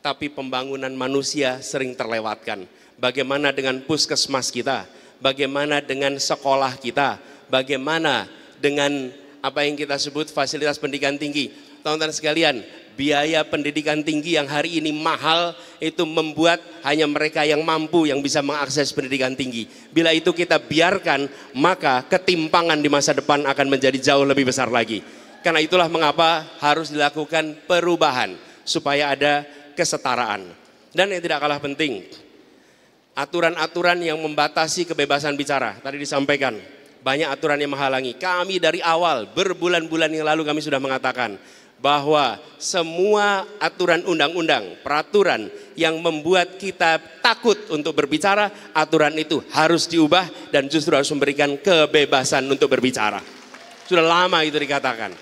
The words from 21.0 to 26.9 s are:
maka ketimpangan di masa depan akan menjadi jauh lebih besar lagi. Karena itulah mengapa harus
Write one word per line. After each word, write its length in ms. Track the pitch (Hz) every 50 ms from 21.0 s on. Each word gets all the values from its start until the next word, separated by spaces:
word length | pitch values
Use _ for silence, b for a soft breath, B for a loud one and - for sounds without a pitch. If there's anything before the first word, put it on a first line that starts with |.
| 185 165 147 135 143 139 B B B B -
maka 480 | 127 147 175 185 185 165 147 131 127 127 -
ketimpangan 720 | 190 180 - - 185 160 156 156 - 175 170 170 156 151
di 80 | 147 147
masa 240 | 143 143 139 156 143
depan 320 | 135 - - 147 143 147
akan 200 | 139 139 - 139 135
menjadi 240 | 139 135 131 131 131 131
jauh 240 | 113 147 143 139 139
lebih 240 | 139 139 139 135 127
besar 160 | 123 135 127
lagi. 320 | 113 120 120 117 110 113 95 B B B B B B B B -
Karena 160 | 175 160 156
itulah 240 | 156 156 180 180 170
mengapa 560 | 160 170 165 160 147 147 160 165 160 170 156 156 143 - -
harus 320 | 143 147 147 160 160 143